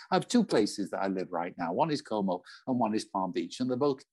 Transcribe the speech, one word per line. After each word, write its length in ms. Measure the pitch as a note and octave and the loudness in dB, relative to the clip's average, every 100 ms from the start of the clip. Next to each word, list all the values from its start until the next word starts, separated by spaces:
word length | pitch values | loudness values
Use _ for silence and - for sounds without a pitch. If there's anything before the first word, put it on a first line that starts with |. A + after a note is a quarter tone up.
| - | 0
I 20 | |
have 140 | F#3 - | 0 4
two 160 | A#3+ | 4
places 440 | G3 C#3+ G#2 - F#2+ | 4 4 2 0 -6
that 120 | F#2+ | -2
I 60 | G2 | -2
live 240 | F#2+ F2 | -2 -2
right 220 | F2 F2+ G2 | -4 -4 -4
now. 140 | E2 | -4
One 180 | F#2 D#3+ | 0 0
is 100 | D3 | 0
Como 420 | - A2 G2 F2+ - - - | -2 -2 0 -2 -6 -10 -4
and 100 | B2 | 0
one 160 | A2 | 0
is 120 | G#2+ - | 0 -2
Palm 260 | G2 F#2+ | -4 -2
Beach. 260 | F2+ E2+ - | -2 -4 -4
And 100 | B2+ | -2
they're 80 | B2+ | 0
both 280 | D3 C3+ - | 0 0 -6